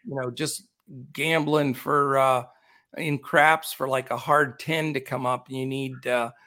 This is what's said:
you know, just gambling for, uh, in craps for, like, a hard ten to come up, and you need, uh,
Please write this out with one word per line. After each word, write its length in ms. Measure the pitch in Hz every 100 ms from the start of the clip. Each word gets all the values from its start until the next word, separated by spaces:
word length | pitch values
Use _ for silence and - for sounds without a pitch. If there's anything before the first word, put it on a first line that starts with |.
you 100 | -
know, 160 | 139 127
just 340 | 120 151 - _ _ _ 135 127
gambling 640 | - 156 160 147 151 143
for, 440 | 127 143 147 143 135
uh, 260 | 135 127 123 _ _ _ _ -
in 220 | 160 143
craps 540 | - 160 156 156 -
for, 140 | - 135
like, 220 | 131 127
a 60 | 123
hard 420 | 147 147 139 120
ten 360 | - 160 156
to 60 | 147
come 240 | - 135
up, 240 | 127 123 -
and 80 | 131
you 100 | 131
need, 400 | 135 135 127 123
uh, 240 | 123 117 -